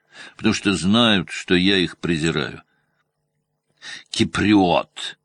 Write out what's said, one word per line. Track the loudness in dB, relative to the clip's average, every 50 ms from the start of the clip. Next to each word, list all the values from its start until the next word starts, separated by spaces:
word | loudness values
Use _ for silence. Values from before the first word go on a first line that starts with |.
| _ _ -20 -20 -20 -20 -12
потому | -2 0 0 0
что | 0 0 -2 -2
знают, | 0 0 0 2 2 2 2 2 0 -2 -4
что | -10 -10 -2 0 2
я | 2 4 2 2 2
их | 0 -2 -4 -8
презираю. | -4 -4 -2 0 -2 -2 -2 -2 -4 -6 -10 -14 _ _ _ _ _ _ _ _ _ _ _ _ _ _ _ _ _ _ _ _ _ _ _ _ -20 -18 -18 -18 -14 -10
Киприот, | -2 -2 -2 -2 -2 -2 2 4 4 4 4 4 2 0 -2 _ -12 -14 -14 -14 -14 _ _